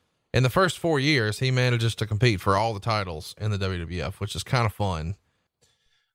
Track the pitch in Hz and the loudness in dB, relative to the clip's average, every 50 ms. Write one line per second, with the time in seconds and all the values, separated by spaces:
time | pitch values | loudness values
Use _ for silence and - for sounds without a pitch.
0 | _ _ _ _ _ _ - - 127 127 - 175 190 180 - - - 170 160 143 | _ _ _ _ _ _ 0 2 2 4 4 4 2 2 2 -2 -2 0 0 2
1 | 131 143 156 135 110 107 104 - 131 131 131 127 127 127 123 117 117 117 107 - | 2 2 2 2 2 0 0 0 0 0 2 2 2 2 2 2 2 0 0 -2
2 | 113 104 107 104 113 123 110 90 - 104 98 98 107 117 113 101 95 117 110 107 | -2 -2 0 2 4 4 2 2 2 2 4 4 2 2 -2 -4 -2 -2 -2 -2
3 | 101 92 85 78 78 - - - 101 104 104 98 98 95 95 87 85 82 87 90 | -2 -4 -8 -10 -12 -12 -12 -6 -4 -2 -2 0 -2 -2 -2 -4 -6 -6 -6 -6
4 | 73 - 104 - 101 104 - - - - - 127 117 107 - - 104 98 90 80 | -6 -6 -6 -6 -8 -8 -6 -8 -6 -2 0 0 0 0 -2 -2 -4 -2 -2 -4
5 | 78 82 - - _ _ _ _ _ _ _ _ _ _ _ _ _ _ _ _ | -4 -6 -8 -10 _ _ _ _ _ _ _ _ _ _ _ _ _ _ _ _
6 | _ _ | _ _